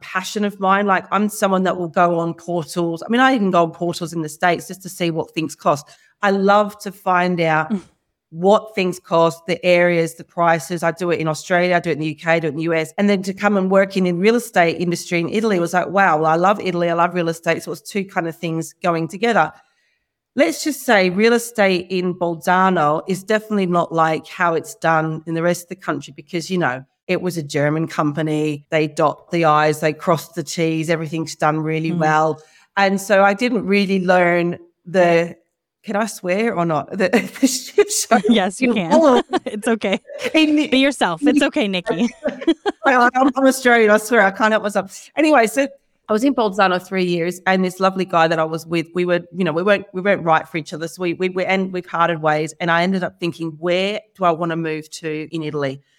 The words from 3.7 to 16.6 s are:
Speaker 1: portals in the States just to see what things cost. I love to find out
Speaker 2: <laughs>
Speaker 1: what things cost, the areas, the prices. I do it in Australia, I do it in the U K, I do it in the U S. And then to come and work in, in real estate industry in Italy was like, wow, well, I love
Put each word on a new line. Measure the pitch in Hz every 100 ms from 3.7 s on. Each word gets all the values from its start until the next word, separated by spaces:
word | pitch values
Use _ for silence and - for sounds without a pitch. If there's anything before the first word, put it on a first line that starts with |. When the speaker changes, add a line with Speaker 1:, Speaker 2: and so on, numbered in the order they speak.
Speaker 1:
portals | - 175 165 165
in | 170
the | 151
States | - 180 165 -
just | 185
to | 185
see | - 170
what | 160 -
things | 175 151 -
cost. | 185 143 - - _ _
I | 202
love | 196 196 208 202 -
to | 202
find | - 185 180 180 170
out | 165 156 156 202 - _
Speaker 2:
<laughs> | _ _ _
Speaker 1:
what | 160 190 214 208
things | - 180 175
cost, | - 165 165 160 -
the | 170
areas, | 180 175 175 170 165
the | -
prices. | - - 170 165 - 175
I | 170
do | 165 175
it | 160
in | 160
Australia, | 151 - 175 180 175
I |
do | 165
it |
in | 147
the | 156
U |
K, | 147 165
I | 165
do | 160
it |
in | 147
the |
U | 165
S. | 165 156 -
And | 202
then | 196
to | 190
come | 190 208 202
and | 185
work | 196 196 196
in, | 180
in | 170
real | 208 233
estate | 233 185 170 160
industry | 175 170 - 170
in | 170
Italy | 214 220 185
was | 170
like, | 180 -
wow, | 190 190 156
well, | 160
I | 165
love | 185 208